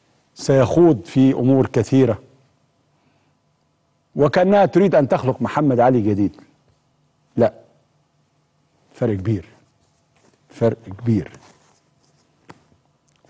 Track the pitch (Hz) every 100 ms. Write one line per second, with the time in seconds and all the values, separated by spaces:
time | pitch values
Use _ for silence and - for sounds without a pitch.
0 | _ _ _ - - 135 120 160 170 120
1 | - 135 131 - 123 135 127 120 104 135
2 | 120 104 - _ _ _ _ _ _ _
3 | _ _ _ _ _ _ _ _ _ _
4 | _ - 143 185 185 202 185 175 196 165
5 | 139 180 131 - 117 147 151 120 123 123
6 | 104 101 95 - - _ _ _ _ _
7 | _ _ _ - 113 - _ _ _ _
8 | _ _ _ _ _ _ _ _ _ -
9 | 120 98 95 104 - _ _ _ _ _
10 | _ _ _ _ _ - 113 110 - 95
11 | 117 104 - - - _ _ _ _ _
12 | _ _ _ _ - - _ _ _ _
13 | _ _ _